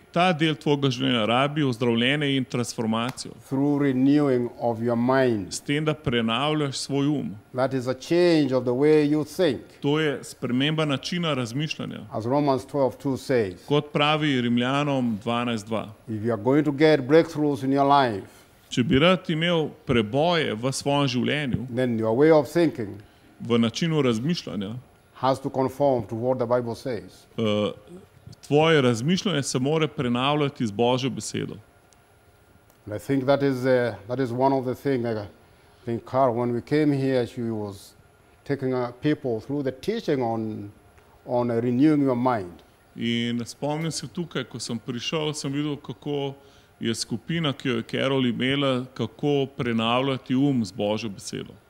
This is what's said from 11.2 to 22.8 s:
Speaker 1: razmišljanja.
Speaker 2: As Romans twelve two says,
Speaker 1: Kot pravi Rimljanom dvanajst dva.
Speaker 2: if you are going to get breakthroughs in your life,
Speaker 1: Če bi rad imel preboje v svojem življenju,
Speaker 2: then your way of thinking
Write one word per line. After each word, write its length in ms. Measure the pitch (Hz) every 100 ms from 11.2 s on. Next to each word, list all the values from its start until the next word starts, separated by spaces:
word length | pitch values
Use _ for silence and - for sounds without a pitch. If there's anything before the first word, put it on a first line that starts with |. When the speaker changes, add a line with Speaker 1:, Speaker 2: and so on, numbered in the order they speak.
| 165
Speaker 1:
razmišljanja. 680 | 131 117 131 156 - 113 - 107
Speaker 2:
As 140 | 120 113
Romans 400 | 143 147 131 -
twelve 300 | 147 131 -
two 160 | 143 127
says, 460 | - 127 98 90 -
Speaker 1:
Kot 260 | 147 147
pravi 480 | 156 147 156 151 131
Rimljanom 760 | 120 120 123 139 147 135 123 104
dvanajst 440 | 113 120 120 113 104
dva. 200 | 113 107 107 -
Speaker 2:
if 100 | 110 110
you 60 |
are 100 | 110
going 220 | 110 143 151
to 80 |
get 340 | 139 156 147 127
breakthroughs 560 | 160 165 151 147 135
in 80 | 131
your 160 | 139 139
life, 400 | 143 127 98 - - - _ _
Speaker 1:
Če 140 | -
bi 160 | 113 131
rad 240 | 170 180 -
imel 380 | 160 170 170 147 - -
preboje 640 | 120 104 131 165 170 123
v 180 | 107 127 131
svojem 320 | 143 143 139
življenju, 600 | 120 117 143 143 98 123 117
Speaker 2:
then 180 | 127 113
your 140 | 110 113
way 140 | 156 156
of 140 | 135
thinking 460 | 170 165 123